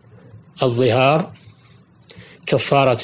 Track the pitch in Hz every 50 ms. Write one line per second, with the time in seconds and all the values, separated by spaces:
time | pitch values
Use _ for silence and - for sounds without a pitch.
0 | _ - - - - - - - - _ - - - 127 117 117 131 123 107 127
1 | 131 135 151 160 175 - - - - - - _ - - - - _ _ _ _
2 | - - - - - - - - - - - 131 - - 147 139 135 135 123 113